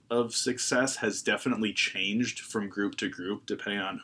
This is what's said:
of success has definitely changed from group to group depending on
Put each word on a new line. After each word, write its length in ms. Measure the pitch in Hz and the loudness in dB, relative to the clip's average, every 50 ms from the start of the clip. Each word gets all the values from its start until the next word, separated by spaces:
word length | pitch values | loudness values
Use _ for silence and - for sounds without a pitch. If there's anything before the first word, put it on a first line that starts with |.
| _ - | _ 0
of 240 | 117 120 120 113 - | 2 2 2 2 0
success 640 | - - 127 120 - - - 135 123 131 131 - | 0 0 0 0 0 0 2 4 4 4 2 0
has 240 | - 117 107 98 - | 0 0 0 0 0
definitely 500 | - 110 104 101 - 131 120 107 110 104 | 0 0 2 2 2 0 2 2 0 0
changed 680 | 92 - - - - 98 95 98 104 117 120 107 - - | 2 2 0 2 0 -2 -2 0 2 2 2 0 -2 -6
from 280 | - - - 110 101 | -8 -4 -4 -4 -4
group 280 | 98 92 101 101 101 - | -2 -2 0 0 0 0
to 120 | - 107 | -2 -4
group 380 | 92 - - 90 95 104 104 - | -4 -4 -4 -4 -4 -4 -4 -4
depending 360 | - 104 - - 104 101 101 | -6 -4 -4 -2 -4 -2 -2
on 200 | 95 98 95 - | -2 -4 -4 -6